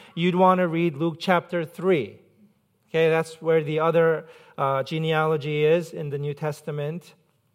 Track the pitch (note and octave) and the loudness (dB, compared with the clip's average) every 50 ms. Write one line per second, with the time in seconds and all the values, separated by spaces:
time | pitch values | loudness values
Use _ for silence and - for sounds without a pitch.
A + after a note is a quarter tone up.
0 | - - - E3+ E3+ F#3 F3 F#3 F#3+ F#3 F#3 F#3 F#3 E3+ D#3+ E3 E3+ F3 D3 C3+ | -20 -14 -6 -2 0 0 2 4 4 4 6 4 2 0 0 0 0 0 0 -2
1 | E3 E3+ D3+ D#3+ - F#3+ F3+ E3+ F3 - F3+ F3 D#3+ D3+ - - E3 F#3+ F#3 D3 | -4 -4 -4 -4 0 2 2 2 2 -2 -6 -6 -6 -6 -10 -4 0 0 2 2
2 | A2 G2 - - _ _ _ _ - _ _ _ _ _ _ _ _ _ - D#3+ | 0 -4 -10 -18 _ _ _ _ -20 _ _ _ _ _ _ _ _ _ 0 2
3 | E3 D#3+ D#3+ D#3+ E3 D#3+ - - D#3+ E3 D#3+ E3 D3+ D3 D3+ D#3 D#3+ E3 E3 E3+ | 2 2 2 0 -2 -4 -10 -6 -2 0 2 2 2 0 -2 0 0 2 4 4
4 | E3 E3 D#3+ D#3 - - - - - - _ - C#3+ C3+ C3+ C3+ C3 - E3 D#3 | 4 4 2 0 -4 -12 -20 -20 -20 -18 _ -4 -2 0 0 -2 -2 -4 -4 -4
5 | D#3+ D#3+ D#3+ D#3 D#3 D#3 D#3+ D3+ C#3 D3+ D3+ D3+ D3+ D3+ D#3+ F3 E3 E3+ - E3+ | -2 0 0 0 2 0 0 -2 -2 -4 -2 0 2 4 2 2 0 -4 -10 -10
6 | D#3 D3 C#3 C#3+ C#3+ D3 C#3+ - D#3+ D3+ D3 - - E3 D3 D3 C#3+ D3 E3 F3 | -8 -8 -8 -6 -6 -8 -8 -6 -6 -6 -8 -8 -10 -10 -8 -6 -8 -8 -8 -10
7 | - - - _ _ _ _ _ _ _ _ | -14 -18 -20 _ _ _ _ _ _ _ _